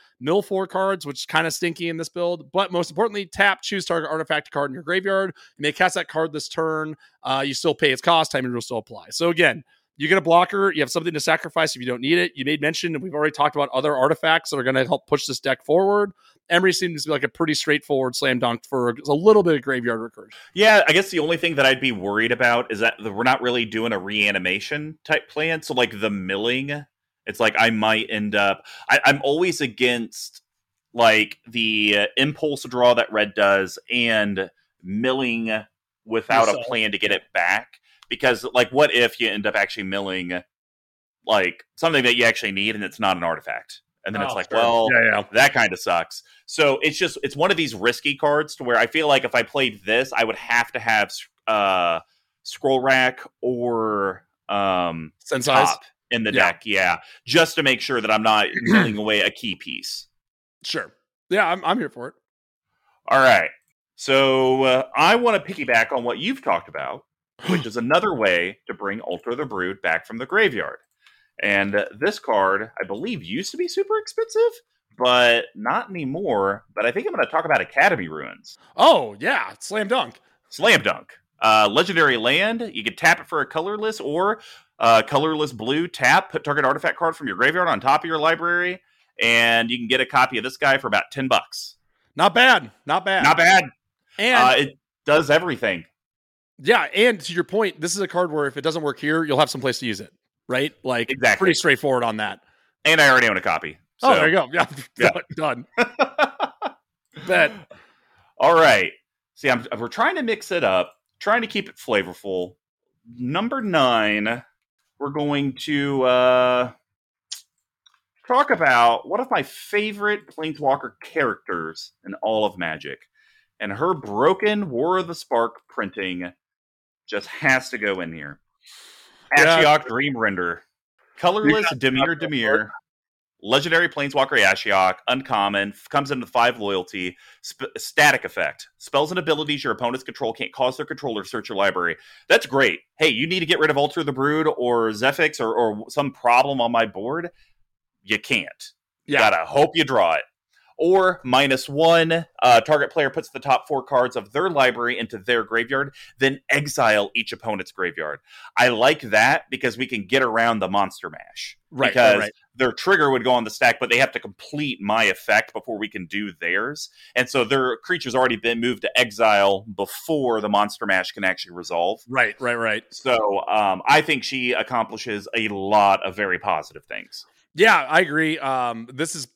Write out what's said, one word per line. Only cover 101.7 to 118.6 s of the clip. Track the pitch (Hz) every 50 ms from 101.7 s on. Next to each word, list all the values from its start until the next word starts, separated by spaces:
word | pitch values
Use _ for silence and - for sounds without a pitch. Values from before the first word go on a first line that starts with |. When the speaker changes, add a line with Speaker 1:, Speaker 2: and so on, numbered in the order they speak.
| 135 - - 139 127 123 120
Speaker 1:
on | 113 110
that. | 107 107 98 98 - _ _ _ _ _ _ _ _ -
Speaker 2:
And | 156 160 156
I | 147 135
already | 131 127 120
own | 110 98
a | 90
copy, | - 95 80 78 - 76 76 _ _ _ _ _ 240
Speaker 1:
Oh, | 269 -
Speaker 2:
so. | 185
Speaker 1:
there | 151 160
you | 180
go. | 180 135 127 156
Yeah, | 170 - - 143 139
<laughs> | - - _
Speaker 2:
Yeah. | - 117 - - 170 - - 147
Speaker 1:
done. | 156 156 143 120 120 - _ _
Speaker 2:
<laughs> | 233 233 - - - 285 294 - - 294 285 - - - - - _ - 294 - _ _ _ _ _ _ _ - 160 175
Speaker 1:
Bet. | 180 180 175 156 143 214 185 - - - - _ _ _ _ _ _ _ _ _ _ _
Speaker 2:
All | - - 151 170
right. | 160 160 139 110 98 90 - - _ _ _ _ _ _ _ _
See, | - 147 135
I'm, | 123 113 117 - - 107
we're | 117
trying | 113 - 214 240 339 370
to | 320 247
mix | 226 214 220 - -
it | 185 170 127
up, | 98 92 90 90 - - _ _ _ _ -
trying | - 208 226 240
to | 226
keep | - - - - 76
it | -
flavorful. | - - 127 110 101 87 90 87 - - 101 92 90 90 95 - _ _ _ _ _ _ _ _ _ _ - 120
Number | 120 123 127 160 185 220 247 277 262
nine, | 220 196 170 151 131 123 117 110 107 104 104 107 104 110 117 127 - _ _ _ _ _ _ _ _ _ _ -
we're | 143 139
going | 143 151 147 147 147 143 143 139 131 -
to, | - 156 147 143 143 139 139 131 131
uh, | 127 127 127 127 127 127 127 127 127 123 123 123 123 - _ _ _ _ _ _ _ _ _ _ _ - - - _ _ _ _ _ _ _ _ _ _ _ _ _ _ _ _
talk | - 247 269 285 -
about | 233 165